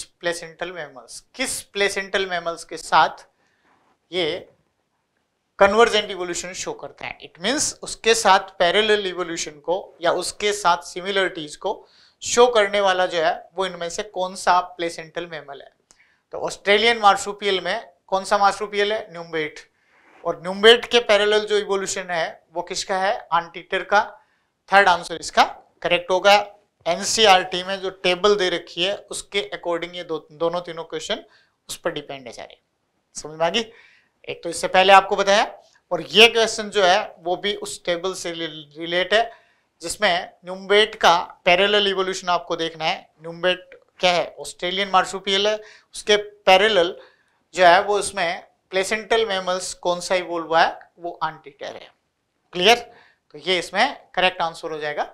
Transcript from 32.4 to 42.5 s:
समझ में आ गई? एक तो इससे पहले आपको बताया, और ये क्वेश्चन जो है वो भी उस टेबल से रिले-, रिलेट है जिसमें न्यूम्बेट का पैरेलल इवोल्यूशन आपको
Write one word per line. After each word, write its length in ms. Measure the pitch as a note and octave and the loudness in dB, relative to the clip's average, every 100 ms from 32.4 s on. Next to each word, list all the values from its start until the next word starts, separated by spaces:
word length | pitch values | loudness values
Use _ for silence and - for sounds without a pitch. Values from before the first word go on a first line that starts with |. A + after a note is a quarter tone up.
| - - _ _ _ _ _ - | -18 -20 _ _ _ _ _ -16
समझ 240 | D3 D#3 | -12 -4
में 60 | E3 | -2
आ 40 | |
गई? 160 | G3+ A3+ - _ _ _ _ - | -2 -6 -12 _ _ _ _ -14
एक 160 | C#3+ | -10
तो 60 | E3+ | -8
इससे 180 | D#3+ F3+ | -6 0
पहले 260 | F#3 F#3+ | 4 8
आपको 220 | G3 G3 G3 | 8 6 0
बताया, 280 | G3 G3+ B3+ - _ _ - | 2 2 2 -6 _ _ -8
और 100 | F3 | -8
ये 240 | C#3+ E3 A3+ | 0 6 6
क्वेश्चन 420 | A3+ A3 - G#3 | 6 0 -2 -4
जो 140 | G#3 | 2
है 320 | F#3 G3 G3+ - | 4 2 0 -8
वो 160 | E3 F3+ | -6 -4
भी 180 | G3 G#3 | -4 -6
उस 260 | G3+ - - | -10 -10 -6
टेबल 280 | E3+ F#3 | -4 -4
से 180 | F3+ F3 | -8 -8
रिले-, 460 | E3 E3 D#3 D3 D3 | -8 -10 -10 -18 -12
रिलेट 340 | E3+ F3 F#3 | -6 -2 0
है 180 | G#3 A3+ - _ _ _ _ | 0 0 -8 _ _ _ _
जिसमें 500 | E3 - G#3 F3 G3+ _ F3 | -12 -2 0 0 -4 _ -14
न्यूम्बेट 500 | F#3 F#3+ G#3 G#3+ - | -10 0 2 2 2
का 200 | G3+ E3+ - - F#3 | 4 4 0 -4 2
पैरेलल 420 | F3+ G3+ G#3 G3+ | 4 4 2 0
इवोल्यूशन 420 | F#3 F#3 F#3 F3+ | -2 -4 -4 -2
आपको 260 | F3 F3 | -4 -2